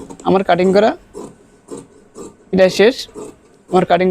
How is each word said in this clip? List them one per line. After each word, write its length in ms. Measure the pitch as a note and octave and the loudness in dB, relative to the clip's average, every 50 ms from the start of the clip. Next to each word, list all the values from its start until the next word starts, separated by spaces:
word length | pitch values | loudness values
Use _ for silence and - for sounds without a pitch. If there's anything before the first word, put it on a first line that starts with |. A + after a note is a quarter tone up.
| - - - - - - | -6 -14 -20 -10 -4 -2
আমার 140 | F3+ G3 F#3+ - | -2 0 0 0
কাটিং 200 | F3 F3 F#3 F#3+ F#3 | 0 0 2 2 2
করা 140 | G3+ G#3+ A#3+ E4+ - _ _ - - - - - _ _ _ _ _ _ - - - - - _ _ _ _ _ - - - - _ _ _ | 2 2 0 -2 -6 _ _ -20 -20 -20 -20 -20 _ _ _ _ _ _ -20 -18 -18 -18 -20 _ _ _ _ _ -20 -20 -20 -20 _ _ _
এটা 140 | - F#3 F#3 F#3 - - | 2 2 2 2 4 2
শেষ, 160 | G3 A#3+ C4+ - - - - - - - - _ _ _ _ _ _ - | 2 2 2 -2 -6 -16 -18 -18 -18 -18 -20 _ _ _ _ _ _ -2
আমার 140 | F#3 F#3 F3+ - | 0 0 2 2
কাটিং 180 | F3 F3 F#3 F#3 | 2 2 2 2